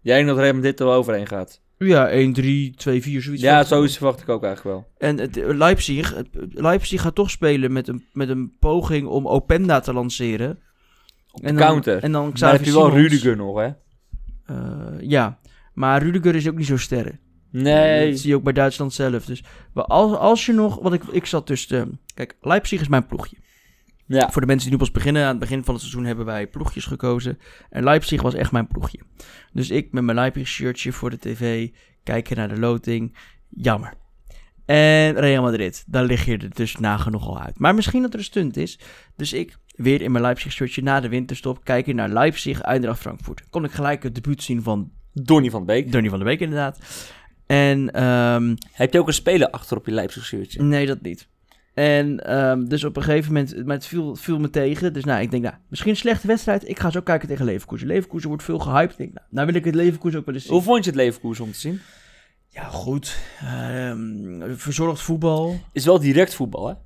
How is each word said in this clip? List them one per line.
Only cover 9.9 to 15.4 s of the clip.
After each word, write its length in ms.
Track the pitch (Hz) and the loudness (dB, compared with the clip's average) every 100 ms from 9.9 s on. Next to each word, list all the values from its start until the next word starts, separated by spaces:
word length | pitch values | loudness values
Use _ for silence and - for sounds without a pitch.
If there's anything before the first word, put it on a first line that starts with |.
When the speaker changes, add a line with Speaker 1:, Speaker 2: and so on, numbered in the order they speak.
Speaker 2:
lanceren. 680 | 123 123 - 120 107 123 170 _ _ _ _ _ _ _ | -4 -4 -4 -4 -2 -4 -6 _ _ _ _ _ _ _
Speaker 1:
Op 100 | - | -10
Speaker 2:
En 100 | 147 | -2
Speaker 1:
de 40 | 151 | 4
Speaker 2:
dan, 80 | 156 | 6
Speaker 1:
counter. 340 | 156 - 95 | 6 2 0
Speaker 2:
en 100 | 151 | 0
dan 100 | 151 | -2
Speaker 1:
Maar 0 | |
dan 100 | 147 | -4
Speaker 2:
Xavi 240 | 120 156 139 | 2 6 6
Speaker 1:
heb 80 | |
je 80 | 147 | 6
wel 120 | 151 | 6
Speaker 2:
Simons. 160 | 156 139 | 8 8
Speaker 1:
Rudiger 340 | 156 147 123 110 | 6 6 2 0
nog, 200 | 98 101 | -2 -2
hè? 100 | 117 147 _ _ _ - - - - | -2 -4 _ _ _ -14 -12 -16 -12
Speaker 2:
Eh, 540 | 127 123 117 - - | -10 -8 -10 -12 -12
ja, 380 | - 143 110 - | 0 0 0 -4